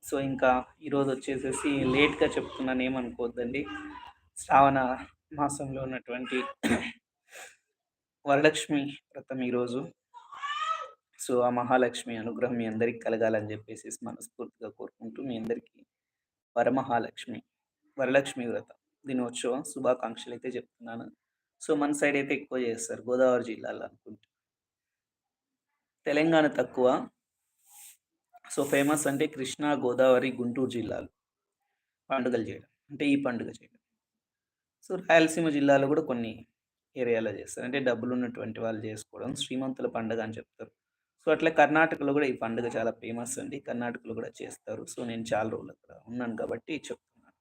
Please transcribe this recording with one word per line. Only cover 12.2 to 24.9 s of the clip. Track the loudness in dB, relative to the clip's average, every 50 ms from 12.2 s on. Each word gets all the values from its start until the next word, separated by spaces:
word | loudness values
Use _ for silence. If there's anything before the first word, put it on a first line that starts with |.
| -6
అనుగ్రహం | -6 -4 -2 -2 -2 0 -2
మీ | -2 -2 0
అందరికీ | 0 0 0 -2 -2 -4
కలగాలని | -2 0 2 2 2 2 0 -2 -4 -8
చెప్పేసి | -10 -10 -14 -16 -14 -14 -14 -14 -12 -12 -12
మనస్ఫూర్తిగా | -12 -12 -16 -20 _ _ -14 -14 _ _ -14 -14 -12 _
కోరుకుంటూ, | -14 -14 _ _ -14 -14 -12 -10 -8 -6
మీ | -6 -6 -4
అందరికీ | -4 -4 -4 -6 _ _ _ -20 _ _ _ _ _ _ _ _ _ _ _ _ _ _
వరమహాలక్ష్మి, | 2 2 4 2 0 0 2 0 0 0 -2 -8 -12 -14 -12 -12 -14 -14 _ _ _ _ _ _ _ _ _ _ -2
వరలక్ష్మి | -2 4 4 4 2 2 -6 -6 -4 -4
వ్రత | -4 -6 -6 _ -20 _ _ _ _ _ _
దినోత్సవ | -4 -2 -2 -2 -2 -4 -4 -2 -2 -2 -2 -4 -8 -10
శుభాకాంక్షలు | -4 0 0 0 0 -2 -8 -8 -8 -12 -12 -12
అయితే | -10 -10 -8 -8
చెప్తున్నాను. | -8 -10 _ _ _ -14 -12 -12 -10 -12 -14 -16 _ _ _ _ _ _ _ _ _ -2
So, | 0 0 2 2
మన | 0 0 2 2
సైడ్ | 2 2 2
అయితే | 0 0 -2 -4
ఎక్కువ | -4 -4 -4 -2 -2 -2
చేస్తారు, | -2 -4 -6 -8 -8 -8 -4 -2
గోదావరి | 2 4 6 6 6 4 2 -2
జిల్లాలో | -6 -8 -6 -8 -8 -8 -10 -12
అనుకుంటా. | -14 _ _ -20 -20 -20 _ _ _ _ _ _ _ _ _ _ _ _ _ _